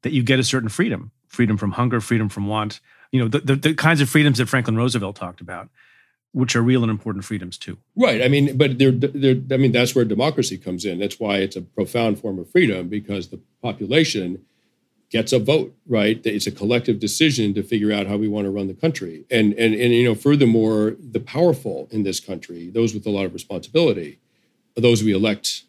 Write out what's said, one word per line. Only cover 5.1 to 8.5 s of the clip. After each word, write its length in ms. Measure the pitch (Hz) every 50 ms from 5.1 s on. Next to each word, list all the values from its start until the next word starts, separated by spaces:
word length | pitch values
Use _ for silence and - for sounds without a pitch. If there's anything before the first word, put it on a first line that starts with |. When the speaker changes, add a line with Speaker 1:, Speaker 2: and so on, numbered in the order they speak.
| 101
Speaker 1:
talked 260 | - 95 87 85 -
about, 280 | 87 87 92 87 107 - _ _ _ _ _ _ _ _ _ _ _ _
which 240 | - 127 127 - -
are 60 | 120
real 200 | 117 123 127 127
and 80 | 117 113
important 340 | 107 104 - 113 101 98 92
freedoms 340 | - 110 95 92 90 90 -
too. 180 | - - 90 - _ _ _
Speaker 2:
Right. 260 | 202 247 175 127 110
I 60 | 123 127
mean, 280 | 139 143 139 143